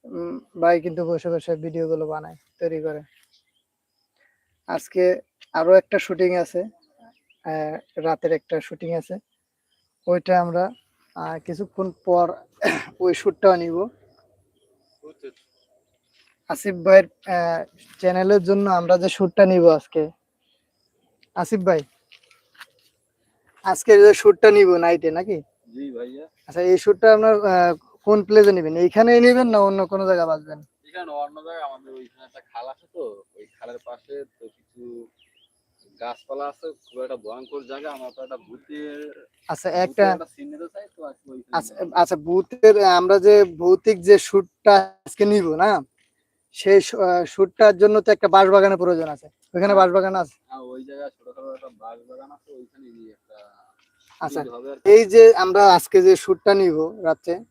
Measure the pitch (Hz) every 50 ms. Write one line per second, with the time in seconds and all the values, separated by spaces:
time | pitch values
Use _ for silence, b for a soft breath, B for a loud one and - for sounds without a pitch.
0 | _ 240 190 170 170 175 180 - _ _ _ 170 165 170 175 170 156 180 160 175
1 | 175 165 170 156 - 175 170 160 - - 165 156 156 165 156 165 165 160 160 156
2 | 160 151 156 156 156 160 165 147 _ _ _ _ 175 165 160 156 151 156 151 151
3 | 151 _ _ _ _ _ _ _ _ _ _ _ _ _ _ _ _ _ _ _
4 | _ _ _ _ _ _ _ _ _ _ _ _ _ - 170 165 - - _ 185
5 | 180 180 185 - _ _ _ _ _ _ - 160 160 175 190 190 - _ - 190
6 | - - 185 165 185 180 180 180 175 - - 175 196 220 _ _ _ _ _ _
7 | 233 226 _ _ _ _ _ _ _ 170 156 156 151 151 156 - _ _ _ -
8 | 156 160 156 - - 160 160 151 _ _ 165 156 - - 175 _ 175 165 170 165
9 | 151 _ 185 202 _ _ _ _ _ _ _ _ _ _ _ _ _ _ _ _
10 | _ 175 180 175 - - 180 180 175 175 165 175 180 214 247 _ _ _ _ _
11 | _ _ _ 175 160 160 160 160 _ - 165 151 202 180 _ - 190 185 175 _
12 | _ 185 175 175 175 165 - - _ _ _ _ - - - - - - _ _
13 | 180 180 165 - - 202 - _ - 196 185 175 170 170 165 175 202 240 _ _
14 | _ _ _ _ _ _ _ _ _ _ _ _ _ _ _ _ _ _ _ _
15 | _ 151 _ _ - 131 _ _ _ _ _ _ _ _ _ _ _ _ _ _
16 | _ _ _ _ _ _ _ _ _ - - 185 - 202 190 175 165 190 190 196
17 | 185 - _ _ _ 190 185 175 170 170 165 165 156 _ _ _ _ _ _ _
18 | 190 180 180 185 185 190 208 202 175 180 196 202 202 196 185 175 175 170 185 180
19 | 180 185 - - 196 180 _ - 196 185 185 180 170 170 156 147 - _ - 165
20 | 151 160 _ _ _ _ _ _ _ _ _ _ _ _ _ _ _ _ _ _
21 | _ _ _ _ _ _ _ 185 175 - 220 202 180 190 175 156 139 _ _ _
22 | _ _ _ _ _ _ _ _ _ _ _ _ - _ _ _ _ _ _ _
23 | _ _ _ _ _ _ _ _ _ _ _ _ - 190 185 - - - 214 202
24 | 202 208 202 - - 208 190 _ - 214 208 208 196 180 175 170 165 170 175 160
25 | 165 160 156 170 185 214 190 156 147 _ _ _ _ _ 113 127 143 139 123 117
26 | 123 123 131 139 156 _ _ _ _ - 139 170 180 180 185 175 - 208 202 185
27 | 226 220 220 214 214 220 220 208 208 196 185 180 175 175 165 - _ _ _ _
28 | _ 208 214 208 196 190 214 214 208 202 196 180 160 156 160 170 175 180 - 214
29 | 226 233 240 240 240 247 247 254 254 233 220 208 202 196 196 196 190 175 196 190
30 | 196 190 185 175 165 160 156 156 151 156 151 151 151 _ _ _ _ _ _ 180
31 | 175 160 147 147 147 147 151 156 156 165 170 165 151 139 135 131 135 135 131 131
32 | 127 120 _ 127 131 127 _ 131 _ _ _ - 120 131 - _ _ _ _ 175
33 | 143 113 101 98 95 _ _ 104 104 _ _ _ 113 117 120 120 _ 120 120 120
34 | _ 139 143 139 139 _ _ _ 117 110 _ _ _ _ _ 123 120 120 120 117
35 | 117 _ _ _ _ _ _ _ _ _ _ _ _ _ _ _ _ _ _ _
36 | 117 120 120 _ _ - 135 139 143 143 143 _ - 160 143 _ _ _ 120 127
37 | 127 127 135 117 104 107 113 127 131 131 143 143 127 120 135 143 147 151 143 131
38 | 127 127 _ 131 135 131 131 120 92 95 117 147 _ _ 151 151 151 147 147 147
39 | 151 147 - - - _ _ _ _ - 160 - - 185 160 180 185 147 - -
40 | 202 190 185 165 165 _ _ - 285 294 302 302 339 330 _ - 208 _ _ _
41 | 156 143 135 _ _ 135 131 127 - _ - 165 - - - - 185 165 - 175
42 | 175 - 180 151 147 165 175 190 190 _ - 247 220 220 208 208 196 185 180 180
43 | 180 185 196 196 180 208 208 208 202 180 165 156 170 180 185 185 _ 226 214 180
44 | 170 185 208 190 - - - 196 180 _ _ _ _ 214 202 196 190 190 190 _
45 | _ - - - 202 208 208 208 180 165 156 160 185 214 202 156 131 _ _ _
46 | _ _ _ _ _ _ _ _ _ _ _ - - 196 196 196 - - - 226
47 | 196 180 180 180 170 147 - - 196 185 _ - 220 208 196 175 202 214 214 214
48 | - - 208 - - 190 190 196 196 190 190 196 190 196 196 165 180 180 175 165
49 | 160 156 147 - _ 151 _ _ _ _ - 175 190 202 202 196 190 180 175 196
50 | 190 190 190 190 170 139 _ _ _ _ 262 - 127 127 127 131 131 139 139 139
51 | 143 139 _ _ _ 123 123 131 135 135 131 131 131 123 240 _ - 117 117 117
52 | 117 123 127 131 135 139 147 _ _ _ - - - _ _ 135 135 123 117 113
53 | 113 110 107 _ _ _ 107 107 104 104 _ _ _ _ _ _ _ _ _ _
54 | _ _ _ _ - 147 143 156 143 123 120 120 127 139 139 131 _ 196 208 226
55 | 226 190 196 220 220 226 - 175 185 185 185 202 202 196 - 165 - - - 190
56 | 180 190 185 - - - 185 - _ 202 202 196 190 180 156 156 160 165 214 220
57 | 185 160 160 _ _ 175 175 190 233 _